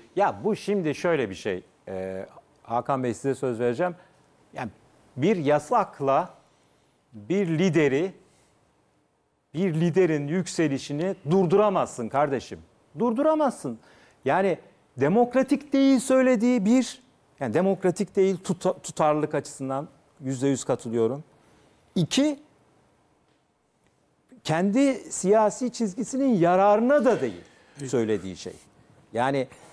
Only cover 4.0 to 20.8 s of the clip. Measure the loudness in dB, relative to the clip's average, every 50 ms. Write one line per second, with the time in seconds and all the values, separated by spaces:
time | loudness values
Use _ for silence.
4 | -16 _ _ _ _ _ _ _ _ _ -14 -12 -12 -12 -12 _ _ _ _ _
5 | _ _ -8 -2 0 0 0 2 2 2 2 2 0 0 0 0 0 -2 -4 -4
6 | 0 0 2 2 0 -2 -8 _ _ _ _ _ _ _ _ _ _ _ _ _
7 | _ _ -20 -14 -6 -4 -2 0 0 0 0 0 2 2 4 4 2 2 2 0
8 | -2 -4 -6 -12 _ _ _ _ _ _ _ _ _ _ _ _ _ _ _ _
9 | _ _ _ _ _ _ _ _ _ _ -6 -4 -2 -2 0 2 0 2 4 4
10 | 2 4 2 0 -2 -2 -2 -4 -4 -4 -2 0 0 0 0 -4 -6 -6 -6 -4
11 | -4 -4 -6 -6 -2 0 2 2 4 4 4 4 4 4 2 0 -2 -2 -4 -8
12 | -8 -4 0 0 0 0 0 -4 -6 -8 -14 -16 -18 _ _ _ _ _ -6 -4
13 | -2 -2 0 0 2 2 2 2 0 -2 -2 -4 -8 -10 -10 -10 _ _ -20 _
14 | _ _ _ _ -2 0 2 2 2 0 -2 -2 -6 -16 _ _ _ _ -4 -2
15 | 0 2 4 2 2 2 2 0 2 2 0 -2 -2 -2 0 2 4 4 4 2
16 | 2 2 2 4 4 4 2 2 2 2 2 2 2 4 4 4 2 0 -6 -16
17 | _ _ _ _ _ _ _ -8 -4 -2 0 2 2 2 0 0 0 -2 0 0
18 | -4 -4 0 2 2 2 2 -2 -4 -6 -4 -2 -2 -4 -4 -4 -8 -10 -2 0
19 | 2 2 2 2 0 -2 -4 -4 -6 -6 -10 -10 -8 -6 -6 -6 -8 -10 _ _
20 | _ _ _ -12 -8 -8 -6 -2 0 0 0 0 -2 -4 -4 -4